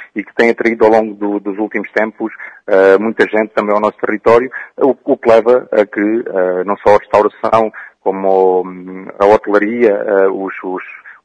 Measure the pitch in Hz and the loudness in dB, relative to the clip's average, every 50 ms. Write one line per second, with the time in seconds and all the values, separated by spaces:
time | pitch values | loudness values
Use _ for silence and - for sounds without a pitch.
0 | - - _ 107 98 - _ - 120 117 113 - 113 117 113 113 113 110 110 113 | -20 -12 _ -12 -12 -12 _ 0 0 0 0 0 -2 -2 0 2 2 4 4 2
1 | 110 110 104 101 104 104 101 101 98 104 95 98 110 104 - 110 98 - - 113 | 0 -2 -6 -6 -6 -4 -4 -4 -6 -6 -6 -6 -8 -6 -6 -8 -10 -6 -4 -4
2 | 107 110 - _ 113 110 - - - - - - _ - 104 95 95 98 95 98 | -4 -4 -6 _ -10 -10 -10 -12 -20 -20 -20 -20 _ 0 2 4 6 6 4 4
3 | 107 113 107 - 110 95 - 104 110 107 - - 107 104 104 104 107 107 - _ | 2 -2 -2 -2 -2 -2 0 -4 -4 -2 -4 -4 -2 -2 -2 0 -2 -2 -4 _
4 | - - 107 104 - 117 113 120 123 131 - - - - _ - - 139 123 - | -8 -8 -8 -2 2 4 4 4 2 0 -8 -14 -18 -16 _ -2 0 0 0 -2
5 | _ 143 135 - - 117 113 113 107 117 123 127 127 - - 110 104 98 - 107 | _ -4 -4 -2 2 4 4 4 4 4 2 0 0 -2 0 0 0 0 -2 -4
6 | 104 104 110 117 123 - 95 95 90 92 90 90 90 95 101 - - 104 104 107 | -4 -2 -2 -4 -4 -4 -4 -2 -2 -2 -2 -4 -4 -4 -6 -2 2 2 2 2
7 | - _ - 104 104 104 - - - 110 110 113 113 110 - - - - _ _ | 2 _ 0 2 2 2 -2 -4 -4 0 0 2 0 0 -4 -10 -20 -20 _ _
8 | _ 98 95 98 95 95 95 95 95 92 92 92 90 92 92 92 90 90 92 92 | _ -6 -6 -2 -2 0 0 2 2 2 2 0 -2 -4 -10 -16 -16 -16 -16 -16
9 | 95 - - - 101 101 107 107 - 107 101 104 104 107 117 120 120 110 101 104 | -16 -16 -4 0 4 4 4 4 2 0 0 0 0 0 0 2 2 2 2 0
10 | 110 110 101 98 95 95 95 98 98 95 - - - 92 92 90 - - - - | -2 0 2 2 2 2 0 -4 -8 -10 -10 -12 -12 -10 -10 -10 -12 -14 -20 -20
11 | _ - - _ _ | _ -20 -20 _ _